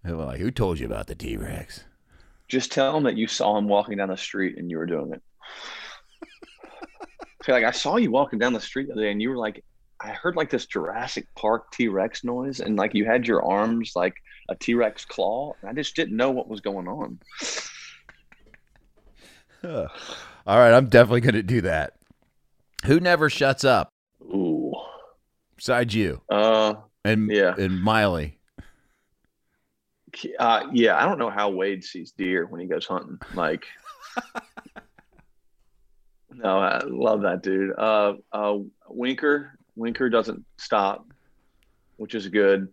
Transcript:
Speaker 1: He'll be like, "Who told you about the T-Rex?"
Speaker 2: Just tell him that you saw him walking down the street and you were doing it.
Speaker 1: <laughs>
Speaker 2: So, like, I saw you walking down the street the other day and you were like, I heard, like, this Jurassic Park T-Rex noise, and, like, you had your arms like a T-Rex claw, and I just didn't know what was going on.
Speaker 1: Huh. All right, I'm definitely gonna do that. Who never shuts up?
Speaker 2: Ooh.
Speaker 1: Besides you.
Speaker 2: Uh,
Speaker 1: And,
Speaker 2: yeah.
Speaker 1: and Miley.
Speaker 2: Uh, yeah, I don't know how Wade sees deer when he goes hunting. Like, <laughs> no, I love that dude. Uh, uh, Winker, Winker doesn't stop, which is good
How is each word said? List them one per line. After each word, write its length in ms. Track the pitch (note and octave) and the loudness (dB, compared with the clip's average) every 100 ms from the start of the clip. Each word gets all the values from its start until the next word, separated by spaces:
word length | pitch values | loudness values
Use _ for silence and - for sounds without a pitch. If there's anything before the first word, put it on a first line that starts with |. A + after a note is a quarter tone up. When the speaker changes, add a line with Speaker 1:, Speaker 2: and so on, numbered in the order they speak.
| E2+ | -8
Speaker 1:
He'll 120 | E2 | -6
be 40 | |
like, 160 | D2 C2 | -8 -6
"Who 140 | G#2 | -6
told 260 | B2+ G2 D#2+ | -2 -2 -2
you 80 | A#1 | -6
about 220 | G#1 G1+ | -8 -8
the 80 | - | -12
T-Rex?" 640 | B1+ G#1+ G#1+ - - - - _ _ - - _ _ | -10 -8 -8 -10 -12 -20 -20 _ _ -20 -20 _ _
Speaker 2:
Just 240 | C3 - | -4 -2
tell 260 | - C3+ D#3 | 0 0 2
him 60 | |
that 140 | C3+ A2 | 0 0
you 100 | G#2+ | -4
saw 320 | - G#2 G#2 | 0 0 2
him 80 | G#2 | 2
walking 320 | G2+ G#2 G2+ | 2 0 -4
down 120 | G2 | -4
the 60 | F#2+ | -6
street 420 | - G2 F#2 - | -8 -4 -4 -4
and 120 | F2 | -8
you 80 | D#2+ | -6
were 80 | E2+ | -4
doing 260 | D#2+ D2 | -6 -6
it. 80 | D#2 _ | -12 _
Speaker 1:
<laughs> 60 | _ - - - - - - _ _ - - - - - - - - - _ - _ | _ -20 -18 -16 -16 -16 -20 _ _ -20 -20 -20 -20 -20 -20 -20 -20 -20 _ -20 _
Speaker 2:
So, 80 | - | 0
like, 120 | B2+ | 2
I 60 | A2+ | 2
saw 240 | - C#3+ G#3 | 0 0 2
you 160 | G#3 | 4
walking 260 | B2 C#3+ A2+ | 2 0 0
down 140 | B2 | 0
the 80 | A#2 | 0
street 260 | - C3+ C3+ | -4 -6 -6
the 60 | |
other 100 | G#2 | -2
day 80 | G#2+ | -2
and 100 | G2+ | 0
you 100 | A#2 | -2
were 60 | B2+ | -2
like, 260 | A2 - _ _ _ _ | -6 -8 _ _ _ _
I 100 | G#2+ | -14
heard, 260 | A2 F3 E3+ | -6 -4 -2
like, 140 | D3+ | -2
this 160 | B2+ - | -2 -4
Jurassic 600 | - D#2+ G#2+ A#2+ - - - | -6 -6 -6 -8 -8 -10 -4
Park 360 | G#2+ A2+ - | 0 0 -2
T-Rex 500 | - A#2 F#2+ G#2+ - | -2 0 0 -2 -4
noise, 380 | B2 B2 C3+ C3 | -8 -6 -6 -6
and, 160 | - G#2 | -2 0
like, 180 | G#2+ | 0
you 120 | G#2+ A2 | 0 2
had 200 | B2 A#2+ | 2 2
your 160 | G#2 | 0
arms 480 | - G2 A2+ A#2 A2 - | 2 0 0 -2 -4 -2
like 180 | F2+ - - - - | -2 -4 -20 -18 -12
a 40 | |
T-Rex 500 | - - A#2+ A2 - - | -8 -2 0 0 -2 -14
claw, 480 | - F#2+ A#2 D3 - | -4 -2 -2 -6 -10
and 80 | G2 | -10
I 20 | |
just 240 | C3 C#3+ - | -8 -6 -4
didn't 200 | E3 A2 | -4 0
know 140 | C3 | 0
what 180 | B2+ - | 0 -6
was 120 | G#2+ | -8
going 260 | G2+ G2 F2+ | -6 -6 -8
on. 320 | C3 - - _ - - - - - - - - - _ - _ - _ _ _ _ _ _ - - _ _ | -8 -10 -12 _ -12 -8 -8 -12 -16 -20 -20 -20 -20 _ -20 _ -20 _ _ _ _ _ _ -20 -20 _ _
Speaker 1:
Huh. 260 | F3+ D3 E2+ - - - - - - | -8 -6 -6 -10 -16 -16 -16 -14 4
All 120 | G#2+ | 8
right, 140 | A#2+ | 10
I'm 140 | A#2+ C3 | 10 10
definitely 320 | A#2 A#2+ B2 | 8 8 6
gonna 220 | A#2 A2 | 4 2
do 180 | F#2 B2 | 0 0
that. 320 | F#2 D#2 C#2+ _ _ _ _ _ _ _ _ - - | 0 -2 -2 _ _ _ _ _ _ _ _ -8 2
Who 120 | D#3+ | 4
never 300 | F3 E3+ D3+ | 6 4 4
shuts 360 | - C3+ C3 | 2 2 4
up? 260 | C#3 A2+ - _ _ _ | 4 4 2 _ _ _
Speaker 2:
Ooh. 500 | D#2+ F2+ F3+ - - - - - - _ _ _ _ _ | -6 -2 0 -2 -4 -8 -12 -18 -20 _ _ _ _ _
Speaker 1:
Besides 380 | - B2 A#2+ | 0 0 2
you. 280 | G#2+ F#2+ B1+ - | 0 0 -4 -2
Speaker 2:
Uh, 440 | G2+ A2 A2 G#2+ G#2+ - _ | 2 4 4 2 -2 -12 _
Speaker 1:
And, 260 | G#2 A2 A2 | 0 2 2
Speaker 2:
yeah. 240 | G#2+ F#2 F2+ | 4 2 2
Speaker 1:
and 220 | F#2+ F#2 | -2 0
Miley. 560 | G2+ A2 G#2 E2+ D2 - _ - - _ _ _ _ _ _ _ _ _ _ _ _ _ _ - - - | 2 4 2 0 -4 -10 _ -20 -20 _ _ _ _ _ _ _ _ _ _ _ _ _ _ -12 -12 0
Speaker 2:
Uh, 260 | A#2+ A2 C3+ | 2 2 2
yeah, 280 | B2 A2+ E2 | 4 4 6
I 40 | D3 | 2
don't 120 | C#3 | 0
know 120 | A#2 | -2
how 200 | G2+ G#2 | 0 -2
Wade 340 | F#2 F#2+ F#2+ | 0 -2 -4
sees 280 | - F#2 D#2+ | -8 -14 -14
deer 340 | - F#2 F#2 E2 | -6 0 0 -2
when 140 | E2+ | -6
he 60 | F2+ | -6
goes 200 | E2 - | -6 -4
hunting. 320 | F#2 - - - | -6 -6 -16 -12
Like, 300 | F#2 D#2+ D2+ - - - C#5+ - - | -4 -2 -2 -8 -20 -20 -20 -10 -10
<laughs> 180 | - - - - - - _ _ _ _ _ _ _ _ _ _ _ _ _ _ _ | -10 -14 -14 -20 -20 -20 _ _ _ _ _ _ _ _ _ _ _ _ _ _ _
no, 260 | B2+ A2 F#2+ | -6 0 2
I 240 | F#2+ B2 | 2 0
love 380 | C#3+ B2+ A#2+ G#2+ | -4 -2 0 2
that 200 | G2 F#2 | 0 -2
dude. 300 | F#2+ F#2+ G2 - | -2 0 0 0
Uh, 360 | A2 G#2+ G#2 G2 _ | 2 4 2 -2 _
uh, 240 | A2 G#2 G#2 G2 _ _ | -4 -2 -2 -6 _ _
Winker, 680 | - B2 C3+ D3 D3 C#3+ - _ - | -6 -4 0 0 0 -2 -20 _ -8
Winker 320 | A2+ A2+ C3 | -8 -2 2
doesn't 360 | A2+ A2 - - - | 2 0 -8 -16 -18
stop, 500 | - G#2+ G2 G2+ - _ _ _ _ _ _ _ _ _ | -2 0 2 -2 -12 _ _ _ _ _ _ _ _ _
which 180 | G#2+ | -8
is 120 | A2+ F#2+ | -8 0
good 400 | G#2 G2 G2 F#2+ | 4 4 4 0